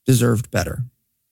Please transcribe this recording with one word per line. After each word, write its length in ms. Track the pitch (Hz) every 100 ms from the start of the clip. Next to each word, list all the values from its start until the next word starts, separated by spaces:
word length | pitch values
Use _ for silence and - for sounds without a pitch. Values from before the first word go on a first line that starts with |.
| -
deserved 460 | 123 120 110 -
better. 320 | 92 - - 123 _ _ _ _